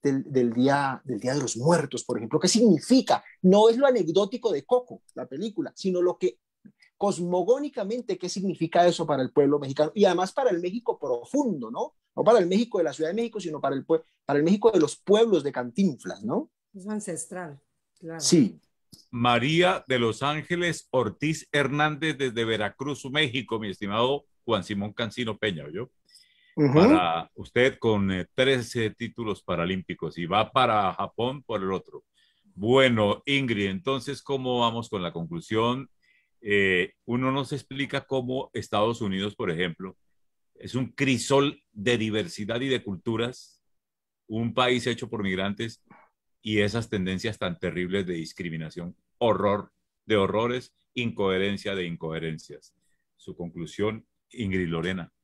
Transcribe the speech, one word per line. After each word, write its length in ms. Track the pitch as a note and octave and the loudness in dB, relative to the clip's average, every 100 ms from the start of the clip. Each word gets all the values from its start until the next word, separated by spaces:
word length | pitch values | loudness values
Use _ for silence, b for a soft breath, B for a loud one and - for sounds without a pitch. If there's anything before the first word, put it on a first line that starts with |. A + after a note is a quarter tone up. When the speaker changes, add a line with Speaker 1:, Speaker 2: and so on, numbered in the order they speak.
Speaker 1:
del, 280 | C#3+ C3+ - | 0 -2 0
del 220 | C3 A#2+ | 0 2
día, 480 | A2+ C3 C#3 C#3 B2+ | 2 2 2 0 -6
del 140 | - A2 | -8 -6
Día 140 | B2 | -2
de 60 | C#3+ | -2
los 160 | B2 A2 | -2 -2
Muertos, 480 | C3 F3 D3 A#2+ | 2 2 2 -8
por 120 | - A#2 | -6 -6
ejemplo. 200 | A2+ D#3 | -2 0
¿Qué 100 | F#3 | 2
significa? 720 | A3+ A#3 D3+ - C4 G3+ A#2+ B B | 6 6 6 6 4 6 0 B B
No 260 | F#3 G3+ A3+ | 6 8 8
es 80 | A#3 | 8
lo 100 | C#4 | 4
anecdótico 640 | B3 D#3+ E3+ G3 A#3+ A3+ | 4 4 2 2 -2 -2
de 120 | D3 | -2
Coco, 380 | - B3 B3 - _ | 0 0 0 -18 _
la 120 | - B2+ | -14 -12
película, 460 | C#3 A3 G3+ B2+ | -8 -8 -6 -8
sino 260 | - F#3+ F3+ | -4 -2 2
lo 160 | F3+ E3+ | 0 0
que 220 | F3+ - _ _ - _ b _ | -4 -4 _ _ -20 _ b _
cosmogónicamente, 1200 | G3+ D#3+ F3 F3 F3+ C4 D4 - G3 B3 A#3 F3+ | -2 0 0 0 2 2 0 -6 -6 -6 -4 -6
¿qué 100 | F3+ | -4
significa 580 | G3+ F#3+ D#3+ E3 F3 F3 | -4 -4 -2 0 4 4
eso 200 | E3 D#3 | 4 -2
para 160 | C#3+ | -2
el 100 | B2+ | 0
pueblo 260 | - C#3+ D3 | 4 4 4
mexicano? 320 | C#3 C#3 D3+ | -2 0 0
Y 100 | - | 4
además 280 | G3 F3 - | 4 4 -2
para 180 | - C4 | 0 0
el 100 | F3 | 0
México 380 | F3+ A3 A3+ - | -4 -6 -6 -6
profundo, 720 | C#3 A#2+ A#2 C#4 C#4 D#3+ A2+ | -4 -4 -2 0 0 -2 -6
¿no? 240 | C3+ B3+ _ _ | -6 -8 _ _
No 100 | - | 0
para 140 | D3+ A#3 | 6 6
el 80 | F3 | 6
México 320 | F#3+ A#3 G3+ | 2 0 0
de 60 | |
la 80 | D#3+ | -2
Ciudad 180 | C3+ D#3 | -2 -4
de 60 | G3+ | -2
México, 240 | A#3 A3 | -4 -6
sino 200 | F3 D3 | -8 -4
para 140 | C#3 | -2
el 120 | C#3 - | -4 0
pue-, 160 | D#3+ b b | -2 b b
para 140 | - C#3+ | -2 2
el 60 | |
México 260 | D#3+ G#3 A3+ | 4 6 4
de 100 | G3+ | 4
los 160 | D3 - | 2 -2
pueblos 460 | - G#3 A#3 F#3 | 2 4 6 2
de 100 | C#3 | 0
Cantinflas, 720 | B2+ B2 A#2 G3 C#3 F#2 - | -6 -6 0 0 0 -10 -10
¿no? 260 | A2 F3 D#4 _ _ | -4 -4 -4 _ _
Speaker 2:
Es 120 | G3 F#3+ | -16 -10
ancestral, 720 | G#3+ G3 D#3+ - F3+ E3+ C#3 _ _ _ _ | -10 -8 -10 -10 -12 -14 -16 _ _ _ _
claro. 220 | E3 E3 | -14 -6
Speaker 1:
Sí. 400 | D3+ F3 G#2+ - _ _ _ - _ | 2 4 4 0 _ _ _ -20 _
Speaker 3:
María 760 | B2 A#2+ A#2+ B2+ D#3+ F3+ F#3+ - | 0 2 4 2 4 2 2 -2
de 100 | B2+ | 0
los 240 | A#2 G#2+ | 0 0
Ángeles 680 | C#3 D3+ D#3 F3 F3 D#3 - | -4 -4 -4 -4 -2 -4 -2
Ortiz 580 | C3 A2 F#2 D3 D#3+ - | -2 -2 -2 -4 -4 -2
Hernández 640 | D3 C3+ D3 D3+ D3+ D#3 C#3 | 0 0 2 0 0 -4 -2
desde 280 | C3+ A2+ | -4 -2
Veracruz, 600 | A2+ A2 G#2 - C3+ C3+ C3+ | -2 0 -2 -6 -8 -8 -6
México, 480 | C#3+ D3+ B2 G#2+ A2+ | -2 -2 -2 -6 -6
mi 120 | G#2+ | -6
estimado 540 | F#2 G2+ G#2+ B2 C#3+ _ _ | -8 -4 0 0 0 _ _
Juan 200 | - G#2+ | -2 -2
Simón 280 | F2+ G2+ G#2 | -2 -6 -6
Cancino 440 | G2+ A#2 - A#2 G#2+ | -6 -8 -6 -8 -4
Peña, 280 | A2 E2+ D2 | -4 -4 -10
¿oyó? 240 | E2+ B2 _ _ b b b b | -12 -12 _ _ b b b b
Speaker 1:
Ujú. 180 | - D3 | 0 4
Speaker 3:
Para 580 | C#3+ G3+ D#4 - - - | 6 8 6 4 -2 -6
usted 440 | - G2+ A#2+ B2+ B2+ | -14 -4 2 2 2
con, 320 | A#2 G#2+ G2 | 0 2 0
eh, 160 | F#2 F2+ | -2 -4
trece 560 | - C3 C3+ A#2 A#2+ A2 | 0 2 2 -2 -4 -4
títulos 520 | - A#2 - A2+ F#2+ | -4 -12 -8 -8 -8
paralímpicos 760 | - F2 E2+ F#2+ E2+ E2 D#2+ D#2+ | -6 -2 -2 -4 -6 -10 -8 -8
y 80 | |
va 260 | E2+ G2 G#2+ | -2 0 0
para 440 | C3+ B2 G#2+ F#2+ | 2 2 2 0
Japón 480 | E2+ G2 - A#2+ C#3+ | -2 -8 -4 -6 -6
por 200 | - A2 | -6 -6
el 100 | F#2+ | -2
otro. 320 | F#2 - C#2 _ _ _ _ _ | -4 -6 -20 _ _ _ _ _
Bueno, 680 | - G#2 C3 C3 A#2 G#2 - - | -6 2 6 6 4 2 0 -2
Ingrid, 400 | C#3 C3+ G#2+ G2+ | -2 -2 -2 -2
entonces, 540 | F#2+ F2 C3+ A#2+ C3+ | -4 -4 -6 -6 -12
¿cómo 380 | - C3+ B2+ B2 | -6 -6 -2 0
vamos 280 | A#2 A2+ A#2 | 0 -2 -6
con 140 | G#2 | -6
la 100 | F2 | -6
conclusión? 760 | E2 E2 E2+ - G#2+ A#2 B2 C3+ _ _ _ _ _ | -6 -8 -10 -2 0 0 -2 -8 _ _ _ _ _
Eh, 520 | G#2+ G2+ G2 F2+ F#2 _ | -2 2 4 2 0 _
uno 260 | - A#2+ C3 | -6 -2 0
no 120 | C3+ | -2
se 120 | C3 C#3+ | -4 -8
explica 500 | - C3+ C#3 C#3+ - | -10 -8 -6 -6 -4
cómo 440 | C3+ B2 B2+ - | -4 -4 -6 -6
Estados 480 | A2+ - G#2 A2 A#2 | -10 -4 0 0 0
Unidos, 320 | G#2+ F#2+ G2+ G2+ | -2 -2 -4 -4
por 140 | G2+ | -4
ejemplo, 460 | E2 F2+ D#2+ F#2 - _ _ _ _ _ | -2 -2 -4 -14 -16 _ _ _ _ _
es 200 | _ G#2 | _ -8
un 180 | B2+ B2 | -6 -6
crisol 720 | - C#3 B2 - C#3 C#3+ D3+ _ | -2 0 0 2 2 2 -2 _
de 260 | G#2+ G#2 A#2 | -6 0 0
diversidad 600 | A2 G#2+ F2+ - G#2 A#2 | 0 -2 -4 -8 -6 -4
y 60 | C3+ | -2
de 140 | B2 | -2
culturas, 800 | G#2 F#2 - A2 A#2+ C3 - _ _ _ _ _ _ _ _ | -4 -8 -4 -4 -4 -8 -20 _ _ _ _ _ _ _ _
un 280 | G#2+ A#2 | -4 -2
país 320 | G#2+ B2+ B2+ B2 | 0 2 2 -2
hecho 240 | A#2 A#2 | -6 -6
por 120 | A2+ | -6
migrantes 600 | G2+ F#2 G2 G2+ A#2 - _ b b _ _ _ | -4 -2 -4 -4 -10 -12 _ b b _ _ _
y 200 | A2 G#2+ | -4 0
esas 280 | G#2 A2+ A2+ | 0 0 -4
tendencias 480 | G#2+ F#2 F#2 A2+ G#2 | -4 -2 -4 -6 -6
tan 200 | F#2 E2+ | -6 -4
terribles 480 | F2 E2 F2+ G2 F2+ | -6 -4 -4 -4 -4
de 80 | |
discriminación, 840 | F2 D#2+ - F2 D#2+ D#2+ F2 F2 - _ _ | -6 -8 -10 -10 -8 -10 -12 -14 -14 _ _
horror 540 | A#2 G2 G2+ G2+ F#2+ _ _ _ - | 0 2 2 0 -4 _ _ _ 0
de 100 | G#2+ | 2
horrores, 560 | F#2+ G2+ A#2 B2 - _ _ | 2 2 -2 -4 -8 _ _
incoherencia 800 | - A#2 - G2 F#2 G2 G2 G#2 | -6 -4 -2 0 2 0 -2 -6
de 100 | G2 | -6
incoherencias. 880 | F2 E2 D#2+ D#2+ D#2+ D#2 - D2 _ _ _ _ _ _ | -6 -6 -6 -6 -6 -8 -12 -20 _ _ _ _ _ _
Su 200 | - F2 | -18 -12
conclusión, 720 | E2+ E2+ D#2+ - G#2 A2 _ _ _ | -12 -10 -12 -4 -4 -4 _ _ _
Ingrid 380 | - G2+ F#2 F2 | -8 -4 -2 -2
Lorena. 440 | E2 E2+ F#2 E2 _ | -2 -4 -6 -10 _